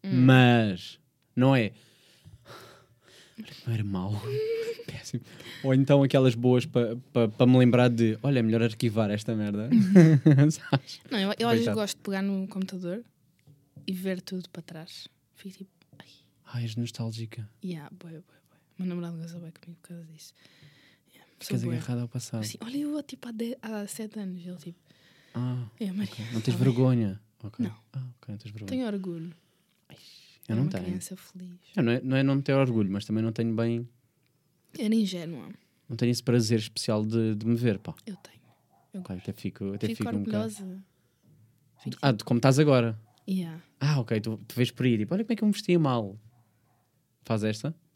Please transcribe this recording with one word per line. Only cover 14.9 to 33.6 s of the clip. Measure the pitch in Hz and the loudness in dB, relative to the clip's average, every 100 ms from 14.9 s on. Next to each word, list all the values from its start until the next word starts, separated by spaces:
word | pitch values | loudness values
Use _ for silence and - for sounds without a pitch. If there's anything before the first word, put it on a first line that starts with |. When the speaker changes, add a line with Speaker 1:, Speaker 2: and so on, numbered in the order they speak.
| - - _ _ _ | -18 -20 _ _ _
Speaker 1:
Fico | 196 185 | -20 -18
tipo, | 190 _ _ - | -20 _ _ -20
"Ai." | - _ _ _ - | -20 _ _ _ -10
Speaker 2:
Ai, | 120 | -8
és | 117 110 | -6 -6
nostálgica. | 117 - 113 113 113 113 104 _ | -8 -6 -6 -6 -10 -10 -14 _
Speaker 1:
Yeah, | 190 170 147 | -10 -10 -12
bué, | 175 170 | -18 -18
bué, | 160 | -18
bué. | - _ _ _ _ - | -20 _ _ _ _ -8
Meu | 180 | -6
namorado | 175 170 165 | -6 -6 -10
goza | 165 170 | -12 -14
bué | 165 | -16
comigo | 160 170 170 | -18 -20 -20
por | _ | _
causa | 170 160 | -18 -18
disso. | 156 - _ _ _ 147 _ _ _ _ | -20 -20 _ _ _ -20 _ _ _ _
Yeah, | _ _ _ | _ _ _
sou | - | -8
Speaker 2:
Ficas | 131 | -4
Speaker 1:
bué. | 117 117 | -4 -4
Speaker 2:
agarrada | - 120 | -4 -6
ao | 120 | -6
passado. | 123 - 113 | -10 -8 -8
Speaker 1:
Assim, | 107 - | -8 -10
"Olha, | 226 277 | -10 -8
eu, | 294 294 | -6 -8
tipo, | 285 269 240 | -10 -16 -14
há | |
de, | 220 233 247 | -10 -8 -10
há | 220 214 208 | -10 -10 -10
sete | - 214 214 | -12 -12 -10
anos." | 190 180 175 | -12 -12 -14
Ele, | 180 | -14
tipo, | 156 175 _ _ _ _ _ 117 | -16 -20 _ _ _ _ _ -8
Speaker 2:
Ah, | 123 123 117 _ | -6 -6 -8 _
Speaker 1:
"É, | 202 | -8
Maria, | 185 202 | -6 -8
Speaker 2:
ok. | - 110 | -8 -8
Não | 117 | -4
tens | 110 117 | -2 0
Speaker 1:
tá | |
bem." | 123 | 2
Speaker 2:
vergonha? | 120 131 123 107 98 _ _ | 2 2 2 0 -4 _ _
Ok. | 104 - 117 | -18 -6 -6
Speaker 1:
Não. | 107 _ | -6 _
Speaker 2:
Ah, | 135 127 - | -12 -12 -14
ok, | - | -16
não | 101 | -14
tens | 110 | -14
vergonha. | 107 104 | -14 -8
Speaker 1:
Tenho | 262 240 | -6 -4
orgulho. | 202 185 170 170 160 _ _ _ _ _ - - - _ _ - | -6 -6 -10 -12 -16 _ _ _ _ _ -20 -20 -20 _ _ -6
Speaker 2:
Eu | |
Speaker 1:
É | 110 | -2
Speaker 2:
não | |
Speaker 1:
uma | 143 | -2
Speaker 2:
tenho. | 95 90 | -4 -6
Speaker 1:
criança | 92 - 185 | -8 -10 -16
feliz. | - 185 180 175 _ - | -18 -18 -18 -20 _ -2
Speaker 2:
Não, | |
não | 117 | 0
é, | 123 | 0
não | 131 131 | 0 0
é | |
não | 135 139 | 2 0
ter | 135 | 2
orgulho, | 135 131 113 98 | 2 2 2 0
mas | 98 | -2
também | - 107 | -4 -2
não | 113 | -2
tenho | 113 117 | -2 -4
bem | 110 | -2